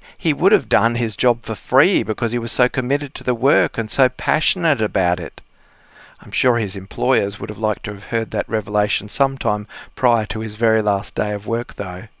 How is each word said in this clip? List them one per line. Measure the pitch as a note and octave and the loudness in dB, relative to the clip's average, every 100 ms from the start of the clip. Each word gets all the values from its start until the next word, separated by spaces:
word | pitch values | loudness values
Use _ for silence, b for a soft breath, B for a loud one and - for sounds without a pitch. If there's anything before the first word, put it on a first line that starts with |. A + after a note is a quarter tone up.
| B B | B B
he | E3+ | -2
would | C#3+ F3 | 2 4
have | G3+ A#2 | 2 4
done | A2+ A2 A#2 | 2 4 2
his | A#2 - | -2 2
job | B2 A#2+ | 2 2
for | - G#2+ | -2 -10
free | - B2+ E3+ F3+ | 0 4 4 2
because | G#2 G#2+ A#2 | 0 -2 -2
he | A#2+ | -2
was | A2+ | -2
so | - B2 | 0 0
committed | - B2 C#3+ C#3+ - | 0 0 -2 -2 -6
to | |
the | - | -2
work | A#2+ C3 F3+ F3+ - | 2 4 4 2 -2
and | A2 | -4
so | - C3 | 2 2
passionate | - - D3 - - E3+ C3 | 2 0 0 0 0 0 0
about | G#2+ G2+ F2+ F2 | 0 2 2 0
it. | E2 - - B B B B B B B | -4 -10 -20 B B B B B B B
I'm | - | -10
sure | - C3 A#2 | 0 2 2
his | G#2 G2 | 0 -6
employers | F#2 - B2 B2 G2+ - | -10 -2 2 2 2 -4
would | - | -8
have | G#2 | -4
liked | G#2+ G#2+ | -2 -2
to | - | -6
have | G2+ - | -10 -4
heard | A#2 A2+ | -4 -2
that | A2 - | -4 -2
revelation | A2+ G#2 G#2 G#2 - G#2+ | -2 0 0 0 -2 -6
sometime | - C3+ C3+ A#2+ G#2 G#2 B B - | 0 0 0 -2 -2 -4 B B -2
prior | B2+ A#2 G#2+ | 2 2 0
to | G#2+ | -4
his | A2 G#2+ | -6 0
very | A2+ A2 | 2 4
last | G#2 G2+ G#2 - | 2 0 -2 -4
day | G#2+ | -4
of | G#2 G#2+ | -4 -4
work, | A2+ A#2+ - | -4 -4 -8
though. | G2 F2+ A2 _ | -8 -8 -12 _